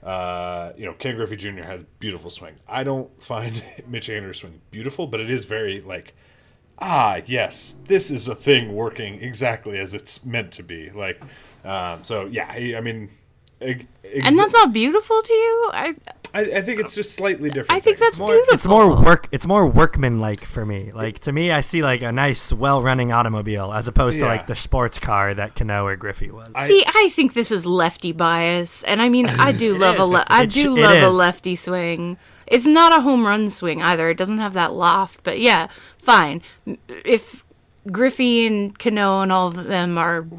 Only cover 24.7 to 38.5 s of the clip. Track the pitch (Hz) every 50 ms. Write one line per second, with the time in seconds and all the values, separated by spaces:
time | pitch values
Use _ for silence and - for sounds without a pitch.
24.7 | - 131 123 117 - - - - 110 101 98 101 101 98 101 104 - - 113 104
25.7 | 101 101 101 98 98 92 87 101 98 - - - - - - - - 131 135 -
26.7 | 403 392 381 - - 440 427 370 - - 311 262 - 240 233 - 220 196 165 180
27.7 | 180 185 170 165 - - - 175 165 165 175 165 170 165 170 170 175 175 175 170
28.7 | - - - - 202 214 226 247 240 247 247 233 120 123 247 277 254 - 226 220
29.7 | 202 185 190 185 175 185 190 180 180 180 - - - 226 254 220 196 269 294 285
30.7 | 262 240 233 208 202 170 147 190 185 185 180 175 180 - _ 185 180 170 - -
31.7 | 180 180 175 170 170 165 175 175 180 - _ _ _ _ _ - - 254 240 294
32.7 | 302 320 339 330 330 320 254 269 269 247 226 208 202 214 214 208 196 - - 175
33.7 | 156 151 160 170 180 165 160 165 165 170 185 185 214 220 220 208 190 185 170 160
34.7 | 175 - 180 175 180 196 190 185 - - _ 185 - - - 240 220 170 165 -
35.7 | - - - - _ _ - - 240 208 170 147 143 170 - - - _ _ -
36.7 | - - _ _ - - - - 247 220 - - - - - _ _ _ _ _
37.7 | _ _ _ 202 185 196 247 269 262 - 262 247 240 233 226 226